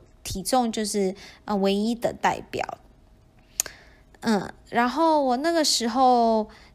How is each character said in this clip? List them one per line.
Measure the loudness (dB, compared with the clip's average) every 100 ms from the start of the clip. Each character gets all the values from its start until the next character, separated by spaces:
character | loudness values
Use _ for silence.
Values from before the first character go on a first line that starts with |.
| -14 _
体 | -10 -8
重 | -2 0 0
就 | -2
是， | -4 -2 -2 -4 -14 -16 -6
呃， | -2
唯 | 0
一 | 0 -2
的 | -2 -4
代 | -2 -4 -4 -8
表。 | -8 -8 -10 -18 -20 -20 _ _ _ _ -8 -8 -10 -20 -20 _ -8
嗯， | 0 0 -2 -14 -6
然 | -2 0
后 | 2 2 2
我 | 2 0
那 | 0
个 | 0
时 | 0 0 -2
候， | 2 4 6 4 2 -2 -8 -20